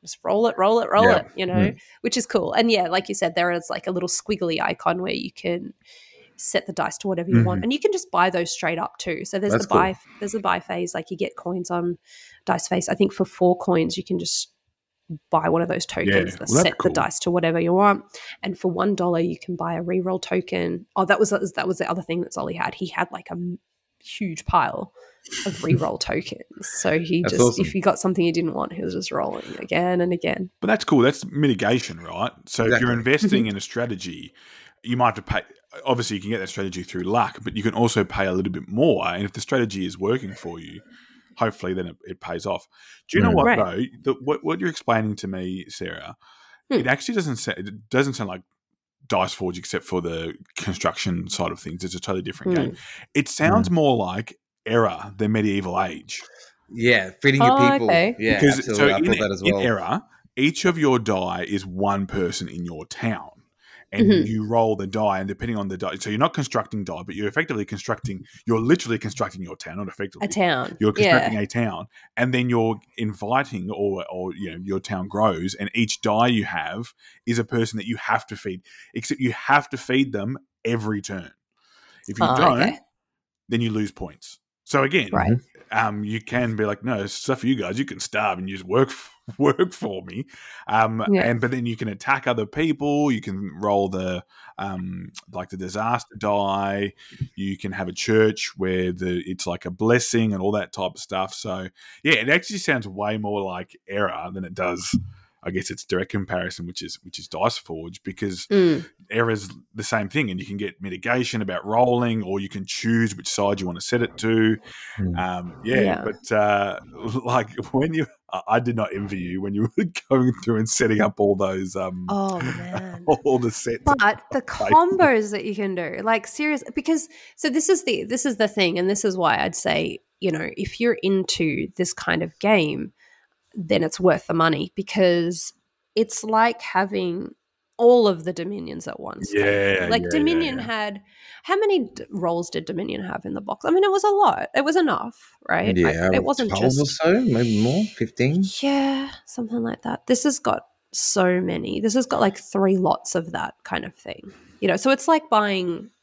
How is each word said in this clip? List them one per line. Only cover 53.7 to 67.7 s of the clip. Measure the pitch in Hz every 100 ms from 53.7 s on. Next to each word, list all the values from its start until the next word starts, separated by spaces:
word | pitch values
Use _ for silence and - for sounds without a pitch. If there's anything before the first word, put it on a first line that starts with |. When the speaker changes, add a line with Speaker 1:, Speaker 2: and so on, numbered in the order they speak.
Speaker 2:
more | 175 147 120
like | 92 92 110 - _ _ -
Era | 117 110 82 101 98
than | 107
Medieval | 110 107 98 92 87
Age. | 95 76 - - - - - _ _
Speaker 3:
Yeah, | 117 117 117 95 -
feeding | 139 135
your | 240
Speaker 1:
Oh, | 262 277
Speaker 3:
people. | 277 226
Speaker 1:
okay. | 170 190 240
Speaker 3:
Yeah, | 110 104
Speaker 2:
Because, | 143 135
Speaker 3:
absolutely. | 127 104 143
Speaker 2:
so |
Speaker 3:
I | -
Speaker 2:
in, |
Speaker 3:
thought | 170 202
that | 107
as | 95
well. | 95 202
Speaker 2:
in | 135
Era, | 104 85 156 - _ _ -
each | 143 165
of | 190 165
your | 147 127
die | 110 98 90 90 87
is | 101
one | 95 90 101 98 95
person | 98 87 - 90
in | 85
your | 87 80 78
town, | - 117 98 78 _ _ _ _ - -
and | 196 214
Speaker 1:
Mm-hmm. | 190 104
Speaker 2:
you | 110 107
roll | 117 113 104
the | 98
die, | 107 107 95
and | 98
depending | 98 120 110
on | 98
the | 95
die, | 95 78
so | -
you're | 104
not | 156
constructing | - 135 120 107 107
die, | 92 85
but | 92 90
you're | 104
effectively | 151 160 123
constructing, | 101